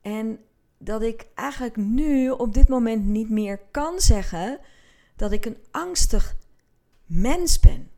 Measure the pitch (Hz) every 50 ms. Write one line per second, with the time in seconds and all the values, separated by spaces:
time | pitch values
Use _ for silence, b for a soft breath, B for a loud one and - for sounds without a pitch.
0 | _ 202 214 220 220 220 - - _ _ _ _ _ _ _ _ - - 214 220
1 | 220 226 226 - - - _ - - 285 269 - 254 233 - 214 202 202 226 262
2 | 311 302 285 262 262 254 262 - 240 220 202 262 269 - 262 254 233 226 226 220
3 | 202 202 208 214 220 214 214 214 214 202 202 196 - _ - 294 294 320 349 381
4 | 392 - 214 202 190 - 185 165 180 220 277 - b b b b b b b b
5 | b b b - 220 208 208 208 - 233 220 - - _ - 294 339 370 359 -
6 | - - - 208 - - - - - _ _ _ _ _ _ _ _ _ _ _
7 | _ - 165 170 196 247 311 349 359 330 - - - - - - - - -